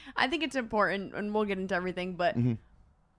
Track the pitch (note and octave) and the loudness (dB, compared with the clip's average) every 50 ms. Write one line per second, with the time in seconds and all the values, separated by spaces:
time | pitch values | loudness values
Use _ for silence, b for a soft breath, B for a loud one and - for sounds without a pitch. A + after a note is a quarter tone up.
0 | B C4+ B3+ - A#3+ C4 A#3+ A3+ D#4 C#4+ B3 C4+ B3 A3+ - G#3+ G3 F3+ F3 G3 | B -6 0 0 2 2 2 0 -2 -2 -2 -4 -4 0 2 2 4 4 2 0
1 | G3 D#3+ - - G3+ G#3 G#3 G#3+ G#3+ G3+ G3 F#3+ F#3+ F#3+ G3 F3 F3+ F#3 F3+ F3+ | -4 -4 -6 -4 -4 -2 0 0 0 0 0 -2 -2 -2 -2 -2 0 -2 -4 -4
2 | F3+ F#3 F3+ E3 F3 E3+ - A#2 A#2+ B2+ A#2 G#2+ - - - - - _ _ _ | -4 -6 -2 0 0 2 2 4 2 2 2 0 -4 -12 -20 -20 -20 _ _ _
3 | _ _ _ | _ _ _